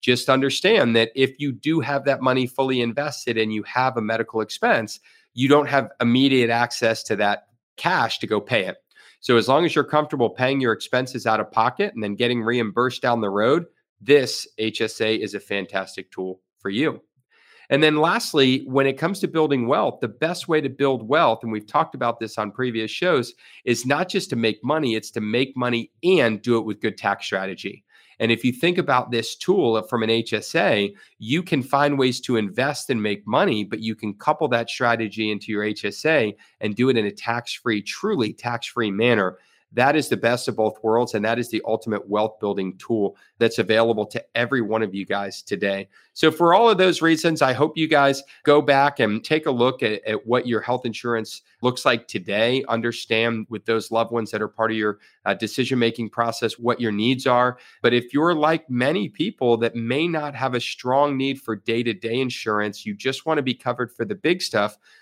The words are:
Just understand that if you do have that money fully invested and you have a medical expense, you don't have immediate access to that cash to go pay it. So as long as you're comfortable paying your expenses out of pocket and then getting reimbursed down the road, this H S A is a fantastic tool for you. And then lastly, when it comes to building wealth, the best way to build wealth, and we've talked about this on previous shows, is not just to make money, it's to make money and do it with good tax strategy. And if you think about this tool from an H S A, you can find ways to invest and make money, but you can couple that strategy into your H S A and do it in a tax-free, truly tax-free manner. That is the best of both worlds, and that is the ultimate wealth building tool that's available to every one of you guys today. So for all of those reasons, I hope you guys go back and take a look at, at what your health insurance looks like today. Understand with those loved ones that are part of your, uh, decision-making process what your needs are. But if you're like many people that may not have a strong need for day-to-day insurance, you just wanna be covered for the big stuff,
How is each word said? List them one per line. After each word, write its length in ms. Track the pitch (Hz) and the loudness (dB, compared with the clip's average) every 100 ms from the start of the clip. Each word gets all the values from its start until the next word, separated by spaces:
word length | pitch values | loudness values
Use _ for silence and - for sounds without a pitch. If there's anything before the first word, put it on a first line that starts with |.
Just 280 | - 123 - | 0 0 2
understand 680 | 135 139 135 185 220 123 | 2 2 0 2 4 4
that 160 | 113 113 135 | 4 2 2
if 240 | 131 - | 0 0
you 120 | 143 | -6
do 280 | 117 156 160 | -4 -2 -2
have 240 | 131 139 | -2 -2
that 160 | 139 135 | 0 0
money 260 | 131 131 123 | 2 2 0
fully 360 | - 135 131 | 0 0 0
invested 560 | 120 113 147 139 - 113 | 0 -2 -6 -6 -4 -2
and 140 | 110 | -2
you 100 | 110 | -2
have 320 | 101 123 131 120 | -4 0 0 0
a 60 | |
medical 400 | 107 113 110 110 | -2 -2 -2 -4
expense, 580 | 107 - 247 165 110 - _ _ _ | -4 -2 0 2 0 -10 _ _ _
you 160 | 120 131 | -2 4
don't 200 | 143 139 | 4 4
have 220 | 139 120 - | 0 0 -2
immediate 500 | 120 123 135 131 120 | 2 4 4 4 2
access 520 | 117 120 - 117 113 | 2 0 0 0 0
to 120 | - 104 | -2 0
that 280 | 101 104 - _ _ - | 0 -2 -6 _ _ -6
cash 420 | 170 165 117 - | -2 0 0 -2
to 80 | - | -2
go 140 | 107 | -4
pay 260 | 101 117 92 | 0 -2 -2
it. 120 | - _ _ - _ | -6 _ _ -20 _
So 160 | - 120 | 2 4
as 100 | 110 | 6
long 180 | 139 | 4
as 80 | 170 | 4
you're 120 | 156 | 2
comfortable 460 | 131 151 147 143 113 | 2 0 0 0 -2
paying 300 | - 127 139 | 0 0 2
your 120 | 127 | 0
expenses 560 | 110 - 127 127 123 113 | -2 -2 -2 -2 -4 -2
out 100 | 110 | 0
of 140 | 107 | 0
pocket 420 | - 117 127 202 | 0 0 0 -4
and 80 | 117 | -4
then 140 | 104 101 | -6 -2
getting 260 | 120 123 | 0 0
reimbursed 600 | 113 123 110 98 123 123 | 0 0 0 0 -2 0
down 180 | 127 117 | 0 0
the 100 | 107 | 0
road, 360 | 101 110 160 170 _ _ _ | 0 2 2 0 _ _ _
this 480 | 101 143 127 - - - | 4 4 4 -4 -10 -6
H 220 | 110 - | -6 -2
S 200 | 110 - | -4 -2
A 140 | 110 | 0
is 200 | 110 107 | 0 -2
a 40 | 98 | -8
fantastic 720 | - 101 98 98 95 - - | -6 -6 -4 -6 -8 -10 -14
tool 300 | - 92 92 _ _ | -10 -8 -10 _ _
for 120 | 98 | -6
you. 300 | 104 151 - - _ _ _ _ _ - | -2 -2 -2 -12 _ _ _ _ _ -2
And 100 | 139 | 2
then 180 | 156 151 | 4 4
lastly, 640 | 160 214 - 156 135 131 131 | 2 0 0 4 4 4 0
when 220 | 131 135 | 0 2
it 100 | 135 | 0
comes 220 | 165 196 | -4 -2
to 80 | 170 | -2
building 400 | 151 156 139 117 | 0 0 0 2
wealth, 320 | 156 175 - | 2 0 -2
the 80 | 117 | -8
best 400 | 104 160 175 - | -4 -4 -4 -2
way 120 | 156 | -2
to 80 | 139 | -2
build 400 | 127 139 127 113 | 0 0 0 0
wealth, 360 | 147 151 110 | 2 4 2
and 80 | 120 | -4
we've 160 | 107 107 | -6 -2
talked 260 | 147 160 | -2 -2
about 240 | 135 123 117 | -2 -4 -4
this 180 | 110 - | -6 -6
on 140 | 107 | -6
previous 400 | - 127 113 110 | -4 -4 -4 -6
shows, 440 | - 180 156 113 - - - | -2 0 2 0 -8 -20 -8
is 220 | - 120 127 | -2 -2 0
not 220 | 143 180 | 0 0
just 200 | 202 - | -2 -2
to 60 | 120 | 0
make 280 | 113 107 | 0 -2
money, 320 | 120 156 143 110 | -2 0 0 -2
it's 160 | - | -4
to 80 | - | -6
make 360 | 107 120 139 131 | -2 -2 -2 -2
money 360 | 123 120 113 _ | -2 -2 -4 _
and 400 | 175 185 120 107 | 2 4 4 0
do 160 | - 117 | 0 0
it 60 | |
with 160 | 110 104 | 0 -4
good 180 | 113 98 | -6 -4
tax 280 | 104 98 - | -2 -2 -4
strategy. 580 | 98 95 92 98 - _ _ _ - | -4 -4 -8 -12 -14 _ _ _ -4
And 120 | 113 | 0
if 120 | 113 | 2
you 60 | 127 | 0
think 280 | 123 170 180 | 0 0 0
about 340 | 143 127 123 | 2 0 0
this 240 | 120 110 - | -4 -4 -6
tool 440 | - 196 135 110 | 0 2 2 0
from 200 | 104 120 | 0 -2
an 80 | 110 | 0
H 220 | 113 113 | 0 0
S 200 | 107 - 165 | -6 -4 0
A, 360 | 196 110 101 - - _ | 2 2 0 -4 -20 _
you 200 | 110 151 | -4 -4
can 220 | 175 151 | 0 -2
find 340 | 123 139 147 143 | 0 2 2 2
ways 240 | 127 123 | 2 0
to 140 | - 120 | -2 0
invest 540 | 104 107 135 143 - | 0 -2 -2 -4 -4
and 100 | 120 | -2
make 240 | 104 101 - | -2 -4 -2
money, 340 | 123 196 110 | 2 2 0
but 160 | 98 107 | -4 -6
you 160 | 110 | -6
can 180 | 110 107 | -6 -8
couple 340 | 101 - 151 151 | -4 -2 0 0
that 200 | 120 117 | 0 -2
strategy 600 | - 123 117 110 107 107 | -2 0 0 -2 -4 -4
into 220 | 104 - | -4 -4
your 100 | 104 | -4
H 220 | 107 104 | -4 -4
S 200 | 104 - | -6 -4
A 320 | 151 160 107 - _ _ | 0 2 0 -4 _ _
and 140 | 107 | -6
do 140 | 101 127 | 0 2
it 80 | 117 | 2
in 100 | 104 | 0
a 60 | |
tax-free, 680 | 101 - 117 - - 123 104 | -4 -6 -6 -6 -8 -4 -4
truly 500 | - - 208 190 110 | -4 -6 -4 -2 -2
tax-free 580 | - 120 117 - - 110 | -4 -8 -6 -6 -4 -4
manner. 480 | 98 120 113 92 92 _ _ _ | 0 2 4 2 -4 _ _ _
That 240 | 110 127 151 | 0 2 2
is 120 | 139 | 0
the 80 | 104 | 0
best 320 | 117 123 - | 0 0 -2
of 80 | 110 | -2
both 260 | 110 107 | -2 -2
worlds, 300 | 113 113 120 | 0 2 0
and 100 | 110 107 | 0 -2
that 120 | 117 | -2
is 120 | 117 | -2
the 100 | 110 - | -6 -2
ultimate 420 | 110 - 104 98 | -4 -2 -6 -2
wealth 320 | 104 110 - | -2 -2 -2
building 380 | 104 98 95 92 | -4 -4 -6 -8
tool 400 | - 113 98 - _ _ | -4 -2 -2 -4 _ _
that's 220 | 117 - | 0 0
available 480 | 98 110 117 110 - | 0 2 2 0 -4
to 180 | - - | -8 -6
every 280 | 113 120 131 | -4 -2 -2
one 200 | 107 110 | -2 -2
of 120 | 107 | -2
you 100 | 98 | -6
guys 380 | 95 101 101 - | -6 -6 -6 -10
today. 480 | - 101 101 98 98 _ _ | -8 -4 -2 -4 -8 _ _
So 160 | - 160 | 0 2
for 240 | 156 170 | 4 6
all 160 | 185 233 | 6 6
of 80 | 202 | 6
those 240 | 185 170 | 4 4
reasons, 400 | 165 160 170 160 | 2 4 2 2
I 100 | 135 | 2
hope 240 | 120 151 - | 2 0 0
you 100 | 156 | 2
guys 360 | 147 139 139 - - | 4 4 2 -6 -2
go 180 | - 147 | 4 6
back 360 | 143 139 143 143 | 6 4 4 4
and 240 | 110 107 | 2 0
take 220 | - 156 | 0 0
a 60 | 156 | 0
look 320 | 127 123 131 | 2 2 2
at, 200 | 113 107 - | -2 -2 -4
at 200 | 107 113 | -6 0
what 200 | 123 120 | 0 0
your 160 | 113 | -2
health 240 | 110 123 123 | -2 -4 -4
insurance 560 | 107 120 117 107 - - _ | -6 -4 -4 -4 -12 -20 _
looks 240 | 123 127 | -2 0
like 240 | 143 120 - | 0 0 -2
today. 560 | 110 92 101 113 131 - | -8 -4 0 2 2 0
Understand 800 | 117 117 117 - 113 117 113 110 | -2 -2 -6 -2 0 0 -2 -6
with 160 | 110 - | -8 -2
those 240 | 113 - | -2 0
loved 200 | 113 117 | -2 0
ones 200 | 117 107 | -2 -4
that 100 | 107 | -4
are 80 | 104 | -6
part 220 | - 113 | -2 -2
of 80 | 110 | 0
your, 220 | 107 101 _ _ 104 | -2 -4 _ _ -4
uh, 80 | |
decision-making 720 | 98 110 - 123 131 117 117 113 | -2 -4 -2 0 2 0 0 -6
process 500 | - 117 117 113 - | -2 -2 -2 -4 -2
what 220 | 117 120 | -2 0
your 100 | 117 | 0
needs 360 | 101 113 131 135 | 0 0 0 2
are. 320 | 123 123 120 - - | 4 2 0 -12 -2
But 100 | 123 | 2
if 220 | 120 123 | 2 2
you're 200 | 143 165 | 0 2
like 360 | 165 151 165 - | 2 2 0 -2
many 400 | 123 131 175 202 | 0 0 0 -4
people 480 | - 180 - 123 117 | -4 -6 -2 2 2
that 180 | 117 117 | 0 -2
may 320 | 113 131 170 | -4 -2 -2
not 260 | 160 147 | -2 -6
have 200 | 135 131 | -4 -4
a 60 | 123 | -4
strong 580 | - - 127 131 147 135 | -6 -6 0 2 2 2
need 240 | 135 135 | -2 -4
for 120 | - | -6
day-to-day 640 | 107 - 113 120 101 113 120 | -6 -2 -2 -2 -4 -4 -2
insurance, 680 | 131 - 113 107 104 101 110 | -2 -4 -2 0 -2 -4 -10
you 80 | |
just 320 | 104 131 131 - | -6 -4 -4 -2
wanna 160 | 156 | -2
be 100 | 131 | -2
covered 400 | 123 123 120 120 | -4 -4 -4 -6
for 140 | - 107 | -6 -8
the 80 | |
big 260 | 101 151 185 | -4 -2 -2
stuff, 380 | - 110 101 - _ _ | -2 0 -2 -4 _ _